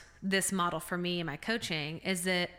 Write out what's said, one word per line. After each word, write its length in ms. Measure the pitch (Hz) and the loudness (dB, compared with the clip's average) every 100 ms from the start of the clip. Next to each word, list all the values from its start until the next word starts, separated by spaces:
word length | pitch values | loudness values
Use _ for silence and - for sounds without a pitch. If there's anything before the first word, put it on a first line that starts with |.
| - - | -8 -8
this 280 | 190 190 185 | 0 2 2
model 280 | 190 175 165 | 2 2 0
for 200 | - 180 | -2 -2
me 200 | 175 175 | 0 0
and 60 | 165 | -2
my 100 | 147 | -4
coaching 640 | - 226 - 160 147 160 - | -2 -2 -2 -2 -2 -4 -2
is 200 | 190 180 | 0 2
that 260 | 180 175 | 2 2